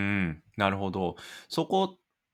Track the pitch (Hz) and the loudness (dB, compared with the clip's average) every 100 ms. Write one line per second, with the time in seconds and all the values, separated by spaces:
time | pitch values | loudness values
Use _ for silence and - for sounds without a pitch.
0 | 101 101 87 78 - - 98 98 98 95 | 2 2 0 -2 -8 0 2 2 -2 0
1 | 87 - - - - - - 190 190 - | -2 -4 -12 -18 -6 -4 0 0 0 -4
2 | _ _ _ | _ _ _